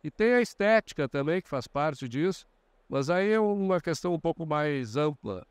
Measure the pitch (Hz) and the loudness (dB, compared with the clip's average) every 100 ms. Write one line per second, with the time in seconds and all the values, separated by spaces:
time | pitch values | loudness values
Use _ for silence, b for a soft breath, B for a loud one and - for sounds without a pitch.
0 | 156 - 220 247 233 - 202 226 - - | -12 0 4 4 2 0 4 4 2 -4
1 | 139 143 143 180 - 135 - 143 156 139 | -2 -2 0 -2 -2 -8 -6 -2 -2 -4
2 | 131 127 175 185 - _ _ _ _ 135 | -6 -2 -2 -2 -12 _ _ _ _ -4
3 | 139 180 196 220 208 202 190 180 170 156 | 0 0 2 2 2 0 0 0 0 -4
4 | 180 170 165 165 160 151 151 139 120 120 | -2 -2 -2 -4 -2 -2 0 -2 -4 0
5 | 151 143 113 92 - | -2 -2 -8 -10 -12